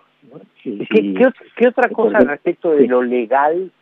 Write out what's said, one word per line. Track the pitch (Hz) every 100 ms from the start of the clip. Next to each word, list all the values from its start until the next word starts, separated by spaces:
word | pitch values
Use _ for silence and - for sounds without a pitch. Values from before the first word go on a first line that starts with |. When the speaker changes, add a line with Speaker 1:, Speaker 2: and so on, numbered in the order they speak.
| _ _ _
Speaker 1:
¿no? | 151 - _
Y, | - 104 -
Speaker 2:
¿Qué, | 214
Speaker 1:
y | 202
Speaker 2:
qué | 185 254
ot-, | - - -
qué | 240
otra | 240 240
Speaker 1:
y |
Speaker 2:
cosa | 226
Speaker 1:
por | 220
ejemplo, | 214 -
Speaker 2:
respecto | 143 - 170 175
de | 151
Speaker 1:
sí. | 123
Speaker 2:
lo | 123
legal, | 127 123 110 131 147 170 185 _